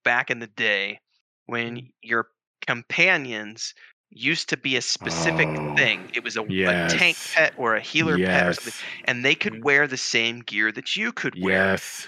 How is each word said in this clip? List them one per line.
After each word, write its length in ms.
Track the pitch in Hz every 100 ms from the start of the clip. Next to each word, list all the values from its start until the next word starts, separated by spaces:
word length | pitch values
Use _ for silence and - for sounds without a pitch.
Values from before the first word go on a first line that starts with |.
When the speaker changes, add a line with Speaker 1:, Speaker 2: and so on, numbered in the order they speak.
Speaker 1:
back 280 | 120 120 131
in 80 | 120
the 80 | 113
day 520 | - 110 101 101 - _ _ _ _ -
when 300 | 120 117 120
Speaker 2:
Mm. 160 | 127 _
Speaker 1:
your 260 | 113 117 110 _ _ _ -
companions 1080 | 120 - - 175 175 131 110 104 113 - - - _ _
used 400 | - 127 160 -
to 80 | 151
be 200 | 139 127
a 40 |
specific 640 | - - 165 165 165 160 156
Speaker 2:
Oh, 280 | 156 151 151
Speaker 1:
thing. 340 | 123 95 92
It 100 | 120
was 140 | 117 110
a, 60 |
a 40 | 104
Speaker 2:
yes. 440 | 95 92 - 85
Speaker 1:
tank 240 | 85 175 160 -
pet 200 | 165 156 -
or 180 | 120 110
a 60 |
healer 360 | - 151 160 90
pet 300 | 92 92 90
or 60 |
something, 200 | 85 -
Speaker 2:
Yes. 300 | - - - -
Speaker 1:
and 180 | 123 131
they 100 | 165
could 180 | 208
Speaker 3:
Mm-hmm. 100 | 113
Speaker 1:
wear 240 | 135 139 147
the 100 | 127
same 420 | - 123 113 120
gear 320 | 113 104 110
that 240 | 110 - 180
you 160 | 226
could 240 | - 139 -
wear. 320 | 92 95 95
Speaker 2:
Yes. 340 | 95 - -